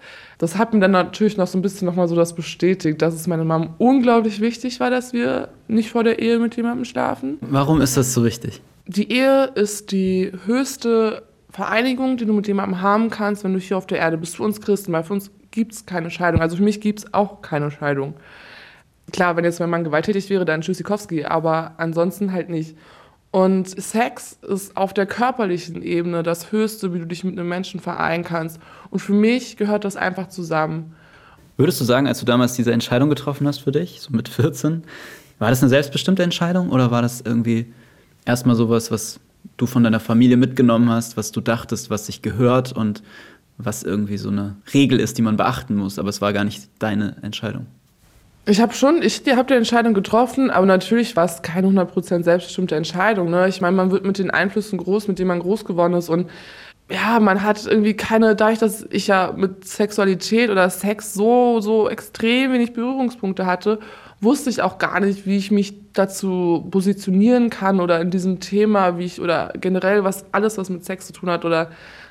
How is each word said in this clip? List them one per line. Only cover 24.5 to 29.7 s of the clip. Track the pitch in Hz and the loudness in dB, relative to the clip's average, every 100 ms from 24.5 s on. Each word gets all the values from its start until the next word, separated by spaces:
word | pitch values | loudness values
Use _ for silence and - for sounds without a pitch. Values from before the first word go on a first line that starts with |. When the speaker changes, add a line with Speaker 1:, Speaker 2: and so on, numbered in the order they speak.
| 190 - - | -6 -6 -4
Speaker 1:
auf | 190 | -2
der | 202 196 | -2 -2
körperlichen | - 247 254 196 175 170 175 | 0 -2 0 -2 -4 -6 -10
Ebene | 170 175 175 170 | -4 -2 -2 -2
das | 170 170 - | -2 -4 -4
Höchste, | 214 220 214 190 | -2 -2 -2 -6
wie | 175 | -6
du | 165 | -8
dich | 175 | -6
mit | 185 175 | -6 -6
einem | 175 | -6
Menschen | 180 185 175 | -6 -6 -10
vereinen | 175 170 160 170 | -8 -2 -2 -2
kannst. | 170 170 160 160 - - - | -4 -6 -6 -12 -20 -20 -8
Und | 190 | -6
für | - | 0
mich | 202 220 247 - - | 4 4 2 -4 -6
gehört | 208 | -2